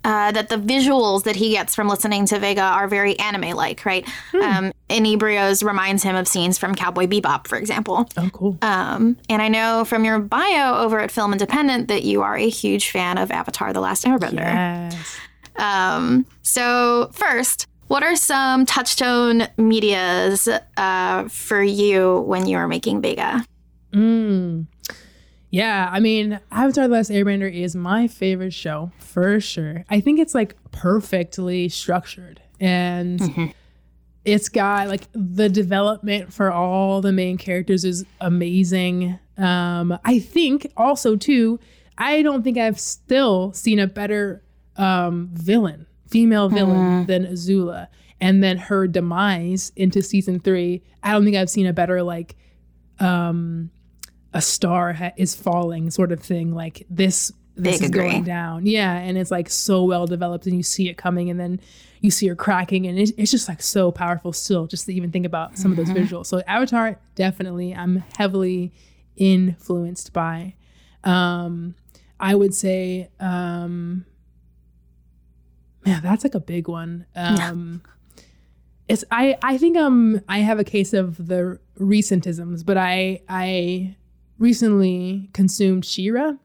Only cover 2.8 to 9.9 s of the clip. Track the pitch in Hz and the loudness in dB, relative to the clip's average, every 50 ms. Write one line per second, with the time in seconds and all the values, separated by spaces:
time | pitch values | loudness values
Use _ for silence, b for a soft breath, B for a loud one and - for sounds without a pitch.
2.8 | 196 196 208 202 202 202 196 - 208 214 202 196 170 165 170 160 170 - - - | 2 0 0 2 2 2 0 0 -2 -4 -2 -4 -4 -4 -2 -2 -2 -4 -4 -4
3.8 | - 202 185 185 - B B B B B B 370 403 208 196 190 190 190 - _ | -4 -2 -2 -2 -4 B B B B B B 0 2 2 2 0 0 -2 -6 _
4.8 | _ _ 190 226 214 214 214 214 214 214 208 202 196 196 196 196 208 214 202 196 | _ _ 0 2 4 4 4 2 2 2 2 2 2 2 2 0 0 0 0 0
5.8 | 190 196 196 202 - 190 185 185 185 180 - 190 170 180 185 - - 185 190 - | 0 0 0 0 0 0 0 0 -2 -2 -2 0 0 0 0 -2 -2 -4 -4 -2
6.8 | 185 180 180 180 185 180 208 208 185 135 143 135 - - - 117 - 214 - - | -4 -4 0 0 0 2 0 0 0 0 -2 -2 -4 -6 -6 -6 -4 -4 -4 -4
7.8 | 214 - 185 175 240 - - 185 170 190 - - 180 202 185 160 226 214 196 185 | -4 -2 0 -2 -2 -2 -2 -4 -4 -4 -4 -2 -2 -2 -2 0 -2 0 0 0
8.8 | - - - - 226 233 240 - - - 226 214 214 220 220 220 226 226 226 226 | -2 -2 0 2 2 2 2 0 -2 -2 -2 0 2 2 2 2 2 2 2 0
9.8 | 226 226 | 0 0